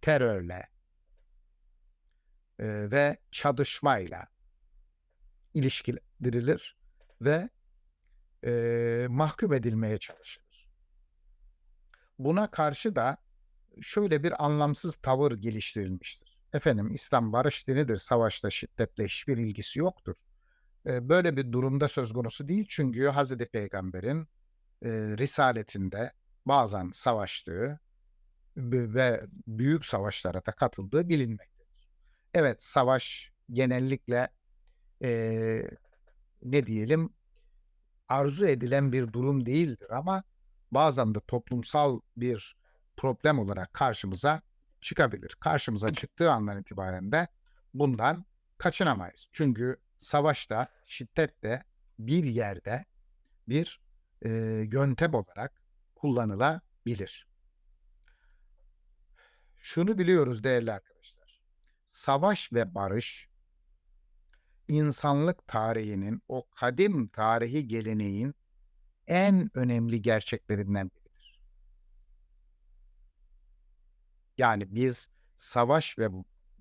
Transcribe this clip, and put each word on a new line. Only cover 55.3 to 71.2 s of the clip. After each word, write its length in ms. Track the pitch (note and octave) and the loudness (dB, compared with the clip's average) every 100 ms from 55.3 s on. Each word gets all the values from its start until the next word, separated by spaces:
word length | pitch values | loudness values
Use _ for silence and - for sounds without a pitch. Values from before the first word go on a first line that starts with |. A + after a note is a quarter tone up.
| G2 B2+ - _ _ _ _ | -8 -12 -12 _ _ _ _
kullanılabilir. 1300 | D3 A#2+ A2 G2 C3+ E3 - _ A#2 A2 F#2+ - - _ _ _ _ _ _ _ _ _ _ _ _ _ _ _ _ _ _ _ _ _ _ _ | 0 0 0 0 0 0 -8 _ -6 -6 -8 -12 -20 _ _ _ _ _ _ _ _ _ _ _ _ _ _ _ _ _ _ _ _ _ _ _
Şunu 400 | - - F#3+ G3+ | -8 -2 0 2
biliyoruz 460 | F3 F3+ C3 A2+ | 4 6 4 0
değerli 280 | B2+ B2 A2+ | 2 2 0
arkadaşlar. 720 | G2+ - _ _ _ _ _ _ _ _ _ _ | -6 -12 _ _ _ _ _ _ _ _ _ _
Savaş 640 | - - C#3 F#3+ G3+ - | -8 -2 2 2 0 -2
ve 220 | A#2 A2+ F#2 | -2 -2 -4
barış 540 | G2 G#2 - - - _ _ _ _ _ _ _ _ _ _ _ _ _ - | -4 -4 -6 -12 -20 _ _ _ _ _ _ _ _ _ _ _ _ _ -2
insanlık 800 | D3+ D3+ C#3 D3 C#3+ E3 E3+ - | 0 2 0 0 2 2 -2 -4
tarihinin, 760 | A2+ A2 A2+ G#2+ G2 G2 A2+ - | -2 0 0 -2 -4 -4 -6 -6
o 220 | C3 - | -8 -8
kadim 580 | - B2 B2+ G3+ E3 G#2+ | -4 -2 2 2 2 -2
tarihi 600 | - A2 A#2 A#2 D3 B2+ | 0 2 2 0 -4 -2
geleneğin 680 | A2+ A2 G#2+ G2+ G2+ C3 - _ _ _ _ _ _ - | -4 -2 -2 -2 -2 -4 -6 _ _ _ _ _ _ -2
en 500 | F3 G3 F#3+ G#3 C3 | 2 4 4 2 -2
önemli 440 | B2 A#2+ A#2 A2+ | 0 0 0 0
gerçeklerinden 920 | A#2 G#2+ - A2+ - G#2 G2 G2+ F#2+ | 2 0 0 -8 -2 -2 0 -2 -2
biridir. 500 | - _ _ | -10 _ _